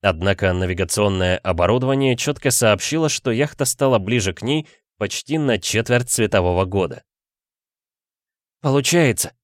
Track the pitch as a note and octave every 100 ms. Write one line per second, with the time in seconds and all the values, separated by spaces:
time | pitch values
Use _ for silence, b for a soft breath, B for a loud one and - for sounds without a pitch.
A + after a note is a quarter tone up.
0 | G2+ E2 F#2+ G2 G2 F2+ F#2 F2+ F#2 -
1 | G#2 F#2+ F2+ F2+ - E2+ F2 A#2+ B2+ C3+
2 | C3+ B2 - C#3+ C#3 - A2+ G2+ - D#3
3 | D#3+ - - A2+ D3 - C#3 - C#3 A#2+
4 | F#2+ A#2+ G2 F2 A2 D3+ D3+ b _ _
5 | G2+ - - D#3 C#3+ A2 - G#2+ A2+ B2
6 | B2 - G#2+ G2+ F2+ F2+ F#2+ G2 F2+ -
7 | _ _ _ _ _ _ _ _ _ _
8 | _ _ _ _ _ _ D3+ C#3 C3+ F3
9 | D3+ G#2 - _